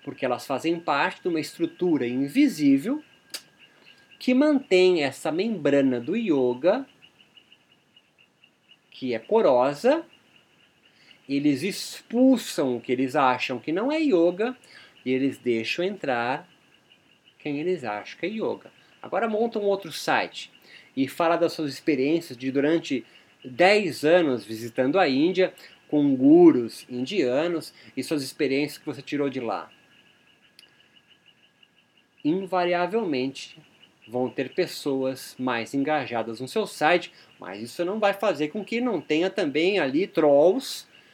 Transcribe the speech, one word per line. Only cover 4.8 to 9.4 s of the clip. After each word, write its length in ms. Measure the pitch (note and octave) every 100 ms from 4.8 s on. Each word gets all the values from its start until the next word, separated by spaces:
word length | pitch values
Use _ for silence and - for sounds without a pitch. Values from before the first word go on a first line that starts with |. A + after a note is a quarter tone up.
| F#3 F3
essa 260 | C#3 - D#3+
membrana 680 | D#3 A3+ G3 C#3+ C#3 C3+ A#2+
do 160 | A#2+ A3
yoga, 720 | A3 C#3+ B2 B2 D#3+ A#3+ C4+ _ _ _ _ _ _ _ _ _ _ _ _ _ _ _ _ _ _ _ _
que 240 | - -
é 40 | A2+
porosa, 840 | - A3